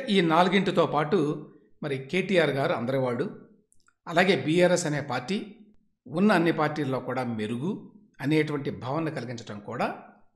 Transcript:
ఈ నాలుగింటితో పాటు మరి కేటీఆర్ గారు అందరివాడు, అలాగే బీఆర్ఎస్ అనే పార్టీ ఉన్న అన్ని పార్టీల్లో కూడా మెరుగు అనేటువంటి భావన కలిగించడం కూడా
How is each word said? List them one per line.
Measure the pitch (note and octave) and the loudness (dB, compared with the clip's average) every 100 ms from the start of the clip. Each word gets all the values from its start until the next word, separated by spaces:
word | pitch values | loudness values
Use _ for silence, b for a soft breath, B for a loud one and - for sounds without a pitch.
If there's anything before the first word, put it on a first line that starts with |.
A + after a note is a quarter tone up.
| - | 2
ఈ | G3 | 2
నాలుగింటితో | E3 D#3+ F#3 G3 F#3 E3+ C#3+ | 4 4 4 2 2 2 2
పాటు | C#3+ D#3 G3 D3 D#3 - B B - | 2 0 2 0 -4 -10 B B -12
మరి | D3+ C3+ | -8 -8
కేటీఆర్ | C3+ F3+ F#3 F3+ D3+ C3+ | -4 -2 2 2 2 2
గారు | C#3 | 0
అందరివాడు, | C#3+ A#2+ C3+ B2+ A#2+ G#3+ - - _ _ _ _ _ - | -2 -2 -2 0 -2 -6 -8 -20 _ _ _ _ _ -4
అలాగే | E3+ F#3+ D#3 D3 | 2 4 4 2
బీఆర్ఎస్ | E3+ F3 F3 D#3 | 4 4 4 0
అనే | D3 | -4
పార్టీ | - B2 - G3+ - - - _ _ _ - | -4 -6 -4 -6 -6 -16 -20 _ _ _ -8
ఉన్న | D#3 G#3 | 2 4
అన్ని | F3+ E3+ | 6 4
పార్టీల్లో | D#3 D3+ D3+ C3 B2+ | 2 0 0 -2 -4
కూడా | B2 B2+ | -4 -4
మెరుగు | A#2+ A2 G#2+ A#2+ E3+ B3 - - _ - | -4 -4 -4 -4 -4 -6 -12 -20 _ -6
అనేటువంటి | C#3 D#3 D3+ D3 C3+ | 0 2 2 -2 -6
భావన | F#2 B2 D3+ D#3 | -6 -4 -4 -4
కలిగించడం | D3 A#2+ A#2 - G#2 | -6 -8 -10 -12 -14
కూడా | - A#2 A3+ - - - _ | -10 -6 -6 -6 -16 -20 _